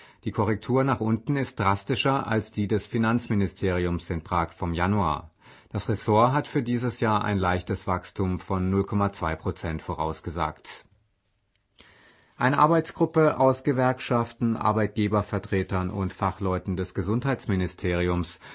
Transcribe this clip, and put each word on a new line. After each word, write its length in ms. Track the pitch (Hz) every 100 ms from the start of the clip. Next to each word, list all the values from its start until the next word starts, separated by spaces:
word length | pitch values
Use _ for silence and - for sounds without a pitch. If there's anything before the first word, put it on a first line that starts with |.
| - _
Die 80 | 110
Korrektur 540 | 113 104 107 - 131
nach 160 | 135 120
unten 340 | 110 117 -
ist 240 | 143 123 -
drastischer 680 | 98 101 - 123 139 135
als 280 | - 110 -
die 160 | 107 101
des 180 | 104 -
Finanzministeriums 1200 | 117 113 120 120 104 92 - 95 90 87 87 -
in 140 | 85
Prag 280 | - 87 85
vom 200 | - 87
Januar. 580 | 82 92 104 82 71 - _ - - _
Das 220 | 101 -
Ressort 420 | 101 - 107 123
hat 160 | 143 -
für 160 | 147
dieses 380 | 120 120 123 -
Jahr 240 | 113 104
ein 120 | 104 98
leichtes 480 | 90 92 - 95
Wachstum 540 | - 90 - - 92 87
von 300 | - 95 92
null 160 | 98
Komma 260 | 95 101 101
zwei 240 | - 80
Prozent 460 | 80 95 - 82 80
vorausgesagt. 1040 | - 80 80 80 - 80 78 - - - - _ _ _ _ _ _ _ _ _ - - - _ _ -
Eine 200 | 127 147
Arbeitsgruppe 840 | 151 165 160 - 160 160 151 -
aus 240 | 131 127
Gewerkschaften, 920 | 147 127 127 127 - 120 101 - 117 110
Arbeitgebervertretern 1300 | 107 107 104 107 104 104 - 98 - 98 92 92 90
und 200 | 98 92
Fachleuten 640 | - 95 - 98 90 98
des 200 | 90 87
Gesundheitsministeriums 1400 | 110 90 120 135 127 110 92 90 - 90 87 90 87 85 - -